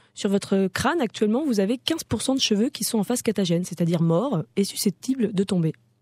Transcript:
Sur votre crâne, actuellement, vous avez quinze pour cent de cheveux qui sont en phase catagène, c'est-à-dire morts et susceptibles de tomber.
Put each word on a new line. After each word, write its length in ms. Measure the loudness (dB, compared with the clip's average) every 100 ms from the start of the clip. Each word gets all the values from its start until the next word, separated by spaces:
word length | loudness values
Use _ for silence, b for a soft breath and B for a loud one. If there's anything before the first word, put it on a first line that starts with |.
| b
Sur 160 | b 0
votre 380 | 0 0 0 0
crâne, 320 | 0 0 0
actuellement, 460 | -2 0 0 0 0
vous 160 | 0
avez 160 | 0 -2
quinze 260 | -4 -4
pour 180 | -4 -4
cent 140 | -2 0
de 60 |
cheveux 260 | 0 2 0
qui 160 | -2
sont 160 | -2 -2
en 60 | 0
phase 160 | -2
catagène, 420 | -2 0 0 0
c'est-à-dire 380 | -2 -2 0 2
morts 420 | 4 2 2 -2 -2 -2
et 80 | -2
susceptibles 680 | -2 -2 -2 -2 0 0
de 120 | 0 0
tomber. 260 | 2 0 -2 _ _